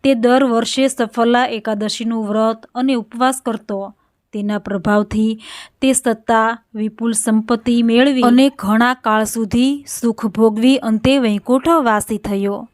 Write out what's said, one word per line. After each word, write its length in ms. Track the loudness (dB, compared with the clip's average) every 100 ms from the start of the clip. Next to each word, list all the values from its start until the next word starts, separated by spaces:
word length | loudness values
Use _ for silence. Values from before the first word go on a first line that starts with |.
તે 100 | 2
દર 300 | 2 4 4
વર્ષે 440 | 4 0 -2 0 -2
સફલા 580 | 0 -4 0 2 2 0
એકાદશીનું 800 | -4 -6 -4 -4 -4 -4 -4 -2
વ્રત 400 | 0 0 -2 -10
અને 200 | -4 -2
ઉપવાસ 480 | -2 -4 -2 -2 -2 -6
કરતો. 480 | -6 -6 -8 -8 _ _ _ _
તેના 260 | -8 -4 -6
પ્રભાવથી 840 | -4 -4 0 0 0 -2 -2 -4 -12 -20 -20 _
તે 100 | 0
સત્તા, 680 | 0 -2 -4 0 2 2 -4 _
વિપુલ 380 | -6 -6 -4 -4
સંપત્તિ 720 | -2 0 0 0 -2 0 2
મેળવી 400 | 2 4 4 4
અને 300 | 2 4 2 0
ઘણા 380 | -2 2 2
કાળ 300 | 0 0 0
સુધી 600 | -2 -4 -2 0 0 -2 -8 -4
સુખ 260 | -4 -2 -4
ભોગવી 500 | 2 2 4 2 2
અંતે 420 | 0 0 2 2
વૈકુંઠ 500 | 0 -2 0 0 2
વાસી 500 | 2 2 0 -2 -8
થયો. 500 | -4 -4 -4 -6 -12